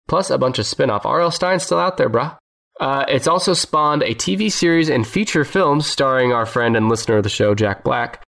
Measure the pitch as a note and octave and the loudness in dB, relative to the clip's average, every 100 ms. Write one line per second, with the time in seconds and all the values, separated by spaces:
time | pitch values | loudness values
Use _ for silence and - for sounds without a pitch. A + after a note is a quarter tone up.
0 | - F3+ G3 C3 B2+ B2+ G#2+ - C3+ G#2 | -4 -2 0 0 0 -2 -6 -2 0 0
1 | A2 D3 E3+ - F3+ F#3 - E3+ F3+ F#3 | 0 0 0 0 -2 -2 0 0 0 0
2 | B2+ A#2 D3+ - _ _ _ - C#3 C#3 | 0 0 -4 -10 _ _ _ -8 -4 -2
3 | C3+ E3 E3 F3+ F#3+ E3+ - D#3 D3+ D3 | 0 0 0 0 0 -2 0 0 0 0
4 | A2+ A2+ F3+ F#3+ G#3+ - E3+ E3 D#3 C3 | -2 -2 -4 -2 -2 0 2 2 2 0
5 | A2 F#3+ G#3+ E3 C3+ G3 D#3+ D3 D3 - | 0 -2 0 0 0 2 2 2 0 -2
6 | C3+ C3 B2 A#2+ A2+ B2 A#2 A2+ A2 A2+ | 0 2 2 2 0 0 2 2 2 0
7 | - G#2+ G2+ - G#2 G#2 G#2 G2 C3 B2 | 2 2 2 0 0 2 0 0 -2 -2
8 | A#2+ - - | -4 -8 -20